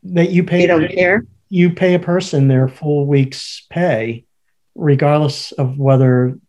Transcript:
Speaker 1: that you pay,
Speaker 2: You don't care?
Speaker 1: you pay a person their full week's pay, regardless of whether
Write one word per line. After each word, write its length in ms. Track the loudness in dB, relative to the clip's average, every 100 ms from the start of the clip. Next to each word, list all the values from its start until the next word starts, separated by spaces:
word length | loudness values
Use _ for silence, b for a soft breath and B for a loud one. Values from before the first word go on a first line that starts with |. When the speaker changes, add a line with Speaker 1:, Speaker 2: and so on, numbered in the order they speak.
Speaker 1:
that 260 | -4 -2 0
you 140 | 0
pay, 180 | 0 0
Speaker 2:
You 40 | 2
don't 200 | 2 0
care? 320 | 0 0 0 -4 _ _
Speaker 1:
you 220 | 0 0
pay 240 | 2 0
a 40 | 0
person 480 | 0 -2 -2 0 2
their 220 | 2 0
full 380 | -4 -4 -2 0
week's 600 | 0 0 -4 -16 -18 _
pay, 540 | -4 -2 -2 -4 -8 _ _ _ _ _ -6
regardless 760 | 0 2 2 2 0 -4 -12
of 240 | -6 -4 -2
whether 600 | 2 4 4 2 0 -4